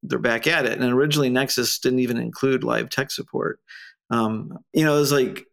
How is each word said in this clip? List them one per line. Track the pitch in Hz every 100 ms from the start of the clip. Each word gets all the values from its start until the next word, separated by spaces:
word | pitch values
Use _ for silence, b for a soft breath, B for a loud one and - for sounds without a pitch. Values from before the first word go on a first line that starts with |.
they're | - 127
back | 120 117 -
at | 165 127
it. | -
And | 123
originally | 123 151 147 135
Nexus | 127 135 - 123 -
didn't | 127 127
even | 123 120
include | 117 - 135 131
live | 117 117 -
tech | - 139
support. | - - - - - _ B B B _
Um, | 117 110 110 - - _
you | 151 156
know, | 147
it |
was | 143
like | 143 127 - -